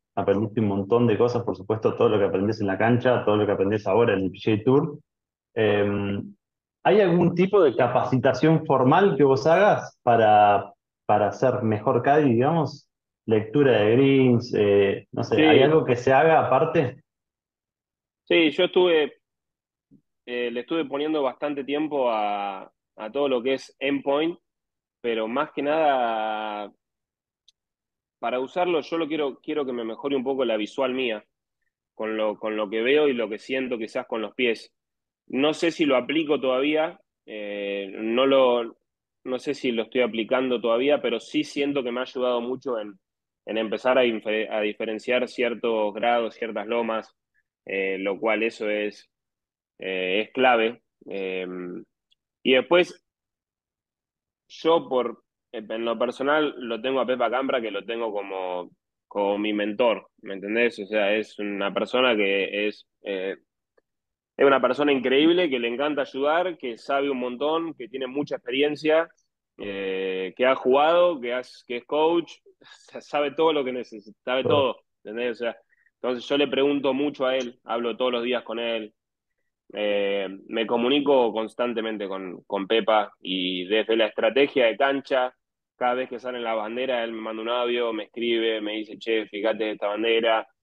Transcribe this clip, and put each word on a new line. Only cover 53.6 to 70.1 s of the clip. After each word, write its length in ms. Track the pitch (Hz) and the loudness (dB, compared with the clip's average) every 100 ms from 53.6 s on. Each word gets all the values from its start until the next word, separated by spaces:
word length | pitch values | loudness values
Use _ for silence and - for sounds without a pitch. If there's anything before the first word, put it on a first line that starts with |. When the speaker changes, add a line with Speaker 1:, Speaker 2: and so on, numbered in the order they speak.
| _ _ _ _ _ _ _ _ _ | _ _ _ _ _ _ _ _ _
Speaker 2:
yo 400 | - 160 165 135 | -4 0 0 0
por, 360 | 127 120 110 _ _ _ | -2 -2 -8 _ _ _
en 320 | 117 107 113 | -12 -8 -6
lo 140 | 117 113 | -4 -2
personal 560 | 123 120 135 151 147 - | -2 -2 0 0 0 -4
lo 240 | 120 117 | -8 -6
tengo 200 | 127 135 | -4 -2
a 60 | 117 | -2
Pepa 240 | 127 117 | 0 0
Cambra, 300 | 123 135 135 | -2 -2 -2
que 100 | 110 | -4
lo 140 | 98 | -8
tengo 260 | 98 117 117 | -8 -6 -6
como, 580 | 101 98 95 92 90 85 _ _ _ - | -6 -8 -8 -6 -6 -10 _ _ _ -10
como 300 | 101 101 101 | -2 0 0
mi 160 | 107 | -2
mentor, 560 | 104 104 104 120 95 - _ | -2 -2 0 0 0 -6 _
¿me 120 | 101 | -14
entendés? 440 | 98 98 113 120 110 | -10 -4 0 0 -2
O 80 | 98 | -4
sea, 280 | 107 101 | 0 0
es 240 | 107 104 - | 0 -4 -8
una 340 | 104 98 98 | -8 -4 -4
persona 420 | 95 107 123 127 110 | -4 -2 2 2 2
que 520 | 98 98 92 101 104 | 2 0 -2 -2 -4
es, 180 | - _ _ | -6 _ _
eh, 340 | - 98 95 90 _ _ _ _ _ _ _ _ _ - | -8 -6 -6 -8 _ _ _ _ _ _ _ _ _ 2
es 100 | 139 | 4
una 140 | 135 | 4
persona 320 | 123 127 147 | 2 2 2
increíble, 580 | 135 123 135 156 175 175 | 2 2 4 4 4 2
que 80 | 127 | -2
le 100 | 117 | -2
encanta 340 | 120 147 143 | -2 -2 -2
ayudar, 540 | 127 131 143 165 180 160 | -6 -2 0 0 -2 -6
que 220 | 127 110 | -10 -10
sabe 320 | - 139 143 | -4 -2 -2
un 80 | 131 | -4
montón, 560 | 123 123 147 160 165 | -6 -4 -2 -2 -4
que 140 | 143 117 | -10 -12
tiene 180 | 131 127 | -10 -8
mucha 300 | 139 143 139 | -6 -6 -8
experiencia, 720 | - 131 147 143 151 156 165 _ _ _ _ - | -6 -2 -2 0 0 0 0 _ _ _ _ -14
eh, 720 | 104 98 95 95 95 | -10 -6 -6 -4 -4